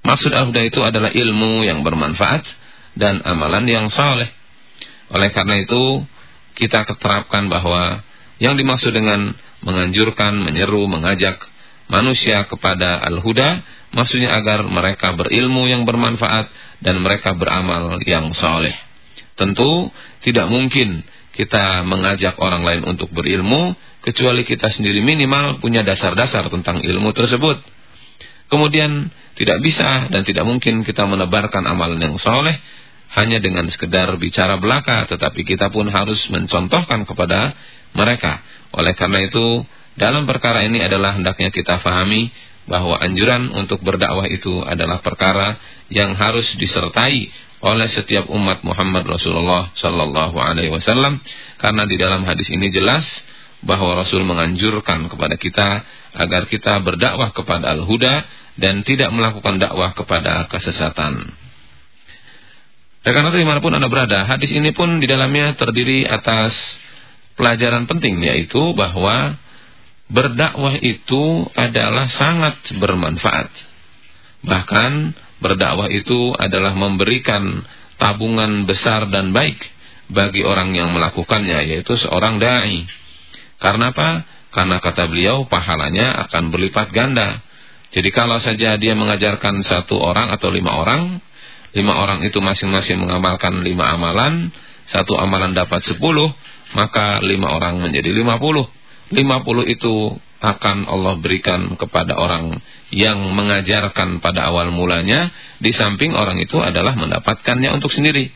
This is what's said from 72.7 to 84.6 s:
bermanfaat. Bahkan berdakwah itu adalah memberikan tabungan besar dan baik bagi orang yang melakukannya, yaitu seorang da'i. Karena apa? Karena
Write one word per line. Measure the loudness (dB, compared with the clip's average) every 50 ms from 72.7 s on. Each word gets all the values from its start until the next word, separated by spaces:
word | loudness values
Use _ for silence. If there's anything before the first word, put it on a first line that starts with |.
| -4
bermanfaat. | -2 0 0 0 0 0 -2 -2 0 0 0 0 0 -4 -6 -12 -20 -20 -20 -20 -20 -20 -20 -20 -20 -20 -20 -20 -20 -20 -20 -20 -12 -2
Bahkan | -2 0 0 0 2 2 2 2 2 0 0 -2 -4 -6 -10 -16 -20 -10 -4
berdakwah | -2 0 0 2 2 0 0 0 0 0
itu | -2 -2 0 0 0 2 2 0 0
adalah | 0 0 0 0 0 0 0 0
memberikan | 0 0 0 0 0 2 2 0 0 0 0 0 0 -2 -2 -4 -6 -8 -12 -20 -20 -20 -20 -4
tabungan | 0 0 0 0 0 -2 0 0 0 0 0 0 0 0 0
besar | -2 0 0 0 0 0 0 0
dan | 0 0 0 2 2
baik | 2 2 0 -2 -6 -14 -18 -18 -20 -20 -20 -20 -20 -16 -2 0
bagi | 0 0 2 0 0 2
orang | 2 2 2 2 2 0
yang | 0 2 2 2
melakukannya, | 2 0 0 -2 -4 -2 0 0 0 2 0 0 0 0
yaitu | 0 -2 -4 -2 -2 0
seorang | 0 0 0 0 2 2 2 2
da'i. | 2 2 2 2 2 0 0 -2 -2 -4 -8 -14 -18 -20 -20 -20 -20 -20 -20 -20 -20 -20 -20 -12
Karena | -2 0 0 2 2 0 0
apa? | 0 0 0 0 0 -2 -6 -10 -18 -20 -20 -6 -2
Karena | 0